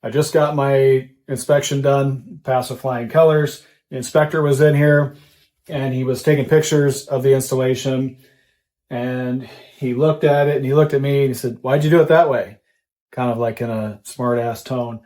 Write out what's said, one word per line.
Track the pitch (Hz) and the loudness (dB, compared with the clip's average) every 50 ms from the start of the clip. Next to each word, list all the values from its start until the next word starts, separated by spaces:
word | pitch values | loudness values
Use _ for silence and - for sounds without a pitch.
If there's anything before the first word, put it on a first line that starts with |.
I | - 117 | -10 -4
just | 107 147 151 - - | -2 -2 -2 0 2
got | 160 151 147 151 | 0 0 0 0
my | 151 139 139 139 135 135 135 135 131 131 - _ _ _ | -2 0 0 2 2 4 4 2 2 0 -6 _ _ _
inspection | - 135 127 - - 147 143 143 - 143 139 | -10 -10 -10 -2 0 0 0 0 -2 -4 0
done, | 135 143 139 139 139 139 135 131 - - 185 160 _ | 0 0 0 2 0 -2 -4 -6 -10 -16 -20 -14 _
passed | - 131 127 127 - | -2 -2 -2 -2 -4
with | 127 - | -10 -8
flying | - 131 127 120 117 110 | -6 -6 -6 -6 -8 -2
colors. | - 160 165 160 156 151 147 139 - - _ _ _ _ _ _ | 2 4 4 4 4 2 0 -2 -6 -10 _ _ _ _ _ _
The | - | -12
inspector | 131 123 - - 160 151 151 160 160 | -10 -10 -2 0 0 0 2 0 -2
was | 151 143 139 131 | 0 0 2 4
in | 151 151 147 | 4 4 4
here, | 143 147 151 147 147 143 135 - - _ _ _ _ _ _ _ _ _ - | 4 4 4 4 4 2 -2 -6 -16 _ _ _ _ _ _ _ _ _ -10
and | 156 139 135 131 131 | -8 -6 -4 -4 -4
he | 127 131 | -4 -2
was | 127 127 123 - | -4 -4 -2 2
taking | 156 151 139 131 | 2 2 2 2
pictures | - 156 156 156 - 156 147 143 139 131 - - | 2 2 2 2 2 0 2 2 2 0 -4 -6
of | - 143 127 127 | -6 -6 -2 2
the | 135 135 | 2 2
installation, | 135 127 - 135 131 131 127 131 127 - 139 131 131 135 131 - _ _ _ _ _ _ _ _ _ _ _ _ _ _ _ | 2 2 -2 -4 -2 0 -2 -2 -2 -2 -4 -4 -2 -4 -6 -8 _ _ _ _ _ _ _ _ _ _ _ _ _ _ _
and | 127 120 123 127 127 127 127 123 127 131 127 - - - - - _ | -10 -8 -6 -6 -6 -6 -6 -6 -6 -6 -8 -10 -20 -20 -20 -20 _
he | _ 143 127 120 | _ -6 -4 -2
looked | 120 151 160 151 156 - | 0 0 0 0 2 2
at | 151 143 143 143 | 2 4 4 2
it, | 147 147 | 2 0
and | 139 131 | -2 -2
he | 131 139 | 0 2
looked | 151 151 151 147 | 2 2 2 2
at | 139 | -2
me, | 139 139 143 139 | 0 0 2 2
and | 139 135 | 2 0
he | 123 | -2
said, | 120 - 123 113 - | -4 -6 -8 -8 -6
Why'd | - 131 135 151 151 | -2 0 0 2 2
you | 156 | 4
do | 165 170 | 4 4
it | 156 160 | 6 6
that | 160 165 170 151 | 6 4 4 4
way? | 131 117 98 95 104 _ _ _ _ _ _ _ _ _ _ _ | 2 -2 -4 -6 -12 _ _ _ _ _ _ _ _ _ _ _
Kind | - - 127 123 | -8 -6 -4 -4
of, | 117 | -2
like, | 117 120 117 110 - | -2 -4 -4 -4 -6
in | 120 117 | -6 -6
a | 113 110 107 107 104 - _ | -4 -6 -6 -8 -10 -12 _
smart | - - - 123 120 120 120 | -20 -12 -6 -2 -2 -2 -2
ass | 117 117 117 - - | -2 -4 -6 -8 -10
tone. | - 131 123 120 117 117 110 _ | -8 -6 -6 -6 -8 -10 -14 _